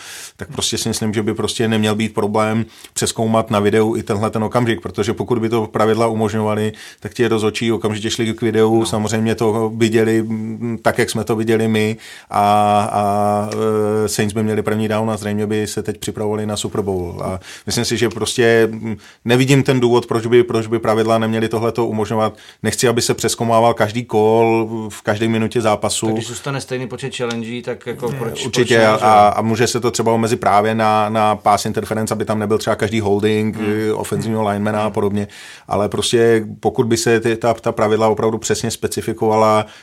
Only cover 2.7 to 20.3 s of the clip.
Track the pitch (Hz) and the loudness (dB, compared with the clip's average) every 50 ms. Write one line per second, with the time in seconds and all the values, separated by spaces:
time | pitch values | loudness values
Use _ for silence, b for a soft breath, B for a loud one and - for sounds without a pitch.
2.7 | B B B B _ - 113 101 - - 113 110 113 113 110 - 113 104 104 104 | B B B B _ -4 -4 -4 -2 -2 -2 0 2 0 0 2 0 2 2 2
3.7 | 107 110 110 110 - 107 101 - 107 101 110 107 - 113 110 131 - 120 123 117 | 4 2 2 2 0 -2 -4 -4 -4 -2 -2 -2 -2 -2 -2 0 0 0 2 0
4.7 | 110 - - 95 - - 101 113 104 - 104 - 123 113 110 110 117 113 107 107 | 0 -2 -6 -6 -4 -2 -2 -2 -2 -2 -2 -2 0 0 0 0 0 0 -2 -2
5.7 | - 113 107 110 107 113 117 113 110 107 110 104 110 110 107 107 107 107 107 107 | 0 2 2 2 4 2 2 0 0 0 -2 -2 0 -2 -2 0 0 -2 -2 -4
6.7 | 104 B B B B B - 104 - - 117 110 113 110 107 107 101 - 117 113 | -4 B B B B B -14 -8 -2 0 0 2 2 2 0 0 -2 0 0 0
7.7 | 113 101 - 107 107 104 104 110 - - 120 110 110 - 120 113 107 110 110 110 | 0 0 -2 -2 -4 -4 -4 -4 -4 -2 -2 -4 -2 -2 -2 0 2 4 4 4
8.7 | 113 113 110 110 120 107 107 107 113 110 110 113 107 - 117 110 104 113 113 110 | 4 2 2 0 -2 -2 -2 -2 0 0 0 0 0 0 0 0 0 0 -2 -4
9.7 | 113 113 117 107 110 113 110 110 113 113 110 113 110 110 110 113 110 107 117 120 | 0 0 2 2 4 2 2 2 2 0 0 -2 -4 -6 -6 -8 -8 -8 -6 -6
10.7 | 113 110 - 117 110 - - - - 156 - - 117 107 110 113 113 110 110 110 | -6 -2 -2 0 0 0 -2 -2 -2 -4 -2 -2 -2 -2 0 0 2 2 2 2
11.7 | 110 107 107 107 110 110 B B B B B B 101 104 101 101 104 104 104 104 | 2 2 0 0 -2 -6 B B B B B B 0 2 4 4 4 4 4 4
12.7 | 104 104 104 - - 104 104 101 101 104 104 104 104 104 104 107 110 107 110 110 | 4 2 2 2 0 0 0 0 0 0 2 2 0 0 -2 -4 -4 -2 0 0
13.7 | 107 107 107 104 107 107 107 101 - - 110 104 95 113 110 107 107 104 101 107 | 0 0 0 0 0 0 0 0 0 -2 -2 -2 -2 -2 -2 0 0 -2 0 0
14.7 | 107 107 110 107 107 107 113 113 107 104 104 104 104 104 107 104 107 107 107 101 | -2 0 0 0 0 0 0 -2 -4 -4 -4 -4 -4 -2 -2 -2 -2 -2 -2 -4
15.7 | - 110 101 107 101 - - 110 98 - 107 104 107 107 107 107 104 101 - 101 | -6 -6 -6 -6 -8 -8 -8 -8 -6 -6 -4 -4 -4 -4 -4 -4 -4 -4 -6 -4
16.7 | - 110 95 98 95 92 90 87 92 98 92 92 95 92 B B B B B 104 | -4 -4 -2 -2 -2 -4 -4 -6 -8 -8 -8 -6 -8 -8 B B B B B -6
17.7 | - 117 117 - 120 104 117 110 104 113 110 - - 127 120 117 117 113 113 107 | -4 -4 -2 -2 0 0 0 -2 -2 -2 -6 -4 0 2 4 4 6 4 4 2
18.7 | 113 110 110 113 107 B B B B B - 113 123 127 135 131 143 135 131 - | 0 -4 -8 -8 -8 B B B B B -2 2 2 4 4 4 4 4 4 2
19.7 | 135 127 120 120 120 120 117 - - 113 113 117 | 2 2 4 4 4 2 2 0 -2 -2 2 4